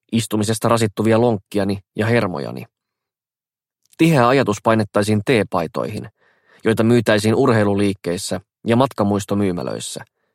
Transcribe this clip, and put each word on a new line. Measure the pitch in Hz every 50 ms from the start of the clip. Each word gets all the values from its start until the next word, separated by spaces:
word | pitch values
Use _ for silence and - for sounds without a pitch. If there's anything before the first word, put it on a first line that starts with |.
| _ _ -
istumisesta | 113 110 - 107 107 104 107 113 - - 113
rasittuvia | 117 113 113 101 - - 104 113 113 110
lonkkiani | 120 120 110 98 - _ - 101 98 98 98 101 - _ _
ja | - 104
hermojani. | 113 120 117 107 95 87 73 65 57 60 64 - - _ _ _ _ _ _ _ _ _ _ _ _ _ _ _ _ _ _ _ _ _ _ _ _ _ -
Tiheä | 165 165 165 135 117 120
ajatus | 135 139 117 98 104 - -
painettaisiin | 117 113 110 107 - - 104 101 104 107 104 101
teepaitoihin, | - 135 110 - - - 90 85 76 - 69 58 - 104 107 120 113 - _ _ _ _ _ _ _ _ _ -
joita | 110 110 92 110
myytäisiin | 113 120 120 110 - 107 104 101 110 113
urheiluliikkeissä | 87 135 - 113 110 104 101 101 98 101 101 98 - - 87 87 98 - - 98 98 - _ _ _ -
ja | 104 117
matkamuistomyymälöissä. | 117 135 127 - - 107 101 101 98 98 - 101 101 101 95 87 87 62 60 55 55 - - - - - - _ _ _ _